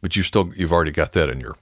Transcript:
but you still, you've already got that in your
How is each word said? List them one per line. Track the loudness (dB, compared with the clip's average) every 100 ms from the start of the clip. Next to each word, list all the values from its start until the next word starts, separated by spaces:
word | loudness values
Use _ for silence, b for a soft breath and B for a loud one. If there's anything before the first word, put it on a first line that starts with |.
but | -2 -2
you |
still, | 0 2 0 -2
you've | 2
already | 2 2
got | 0 0
that | 2 0
in | -2
your | -10 -14